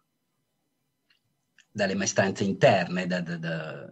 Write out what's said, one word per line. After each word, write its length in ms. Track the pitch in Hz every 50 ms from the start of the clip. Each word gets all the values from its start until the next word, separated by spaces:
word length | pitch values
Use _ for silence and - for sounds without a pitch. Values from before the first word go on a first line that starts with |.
| _ _ _ _ _ _ _ _ _ _ _ _ _ _ _ _ _ _ _ _ _ _ _ _ _ _ _ _ _ _ _ - _ _
dalle 240 | - 104 104 95 95
maestranze 480 | 98 98 95 - - 98 98 95 - 107
interne, 640 | 98 95 - - 135 104 95 90 90 90 90 92 87
da, 140 | 90 90
da, 160 | 85 82 85 82
da, 520 | - - 165 - - - - 71 - -